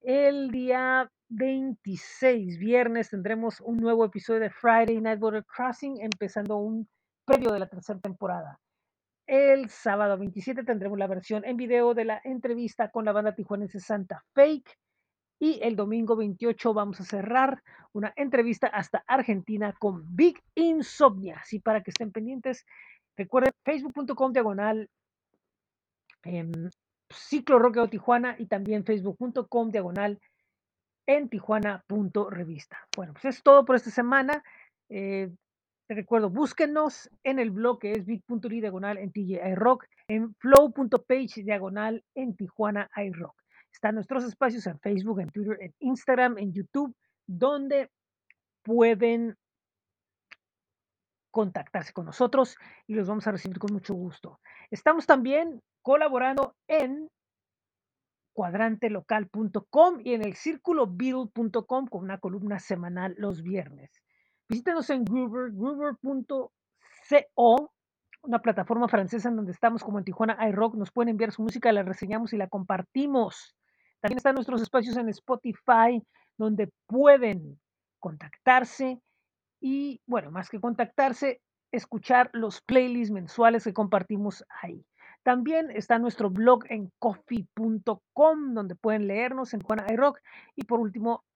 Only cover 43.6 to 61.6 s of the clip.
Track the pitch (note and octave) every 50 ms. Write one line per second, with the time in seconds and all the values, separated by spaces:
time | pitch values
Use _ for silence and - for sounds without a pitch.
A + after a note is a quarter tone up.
43.6 | _ _ _ - - G#3+ G#3+ A3 G3 - C4 C4+ B3 A#3+ - _ C#4 B3+ A3 A#3+
44.6 | G3 G3 E3 D3 _ G3+ G3+ F#3+ F#3 A3 A3 F#3 F3+ D3+ - G#3 G#3 G3+ G#3+ F3
45.6 | F#3+ F3 - _ D#4 B3 C4 B3 - - B3+ B3 B3+ B3 A#3+ G#3 G3+ G3 E3+ G3
46.6 | F#3+ - _ C#4 D4 C4+ A#3 _ _ _ _ _ _ - F#3 E3+ G3+ C4+ D4 C#4+
47.6 | C#4 C#4 C#4+ C#4 C4 - _ _ _ _ _ _ _ _ _ _ _ _ _ _
48.6 | _ - A3+ A#3+ A#3 A3+ A3+ F#3+ A3+ A#3 A#3 A#3 A#3 A3+ G#3+ _ _ _ _ _
49.6 | _ _ _ _ _ _ _ _ _ _ _ _ _ _ - _ _ _ _ _
50.6 | _ _ _ _ _ _ _ _ _ _ _ _ _ _ - A3 G#3+ F#3+ F3+ -
51.6 | C#3+ - - G3+ D3+ - - - F3 D#3+ D3+ - B3+ A#3 - C4+ C4 - - -
52.6 | - - - - _ - G#3+ A3 G3 F3 G#3+ G#3+ - A3 G#3 F3+ - F#3+ F#3 F3
53.6 | - G#3 G#3 G3 - - G3 F3+ F3+ F3+ D3 - - - - _ _ - - -
54.6 | - _ - - - D#4 D#4+ E4 - - D4+ C4+ A#3 B3+ C#4 D4+ E4+ E4+ D4 A#3
55.6 | _ _ _ _ _ A#3+ C4+ D4+ D4+ D4+ C4+ B3 B3 C4 C4+ C#4 C4+ - _ _
56.6 | _ _ D#4+ D#4 C4+ B3+ C4+ D4 D#4 D#4+ _ _ _ _ _ _ _ _ _ _
57.6 | _ _ _ _ _ _ _ _ _ _ _ _ _ _ _ - G3+ F3 E3+ G#3
58.6 | A3+ A3+ A3 G#3+ - A3+ G#3+ F#3+ D#3+ - A3 G#3+ G#3 F3+ - G#3 A3 G#3 F#3 G#3
59.6 | G3 _ - C#4 D#4+ F4+ F4+ C4 G#3+ B3 A#3+ A3+ G#3+ G#3 F3+ - - D#4 E4 C4+
60.6 | _ - F4 D#4 B3+ G3 F3+ F3 B3 C4 B3+ B3+ B3+ G#3+ _ A3+ A#3 A3 F3+ A#3+